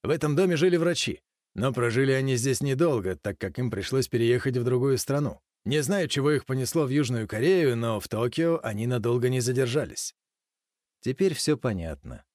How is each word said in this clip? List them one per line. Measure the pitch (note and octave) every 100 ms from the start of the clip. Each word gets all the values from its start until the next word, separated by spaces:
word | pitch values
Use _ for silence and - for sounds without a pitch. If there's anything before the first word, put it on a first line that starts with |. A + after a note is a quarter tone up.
В | G#2
этом | D3+ D3+ D3
доме | F#3+ D#3+
жили | F#3 F3
врачи, | E3 E3+ - - _ _ _
но | - C3
прожили | B2 A#2+ A#2 C3+
они | C3+ C3+ B2+
здесь | B2+ B2+
недолго, | C#3 C3+ E3+ B2 F#2 F2
так | G#2 F#2
как | G2 -
им | B2+
пришлось | G2+ G2 C3 B2
переехать | A#2+ A#2 A#2+ C#3 B2
в |
другую | A#2+ B2 C3+ B2+
страну. | - C#3 D3 - _ _ -
Не | D3
знаю, | C3+ G3+ F3
чего | C#3+ C#3+
их | D3 -
понесло | C3 B2+ E3+ C#3
в |
Южную | C#3 B2+ A#2+ G#2+
Корею, | G#2+ C#3+ F#3+ D3 A#2+
но | A#2 A2
в | -
Токио | G#2+ B2 A#2+ E3 E3
они | A2+ G#2 A#2
надолго | B2 A2+ B2 B2
не | B2+
задержались». | A#2+ B2+ B2+ C#3 A2 - - _ _ _ _ _ _ _ _ _
Теперь | B2+ B2+ F#3+ D3+
всё | - D3+
понятно. | C3 G2 E2 D2 - B1 _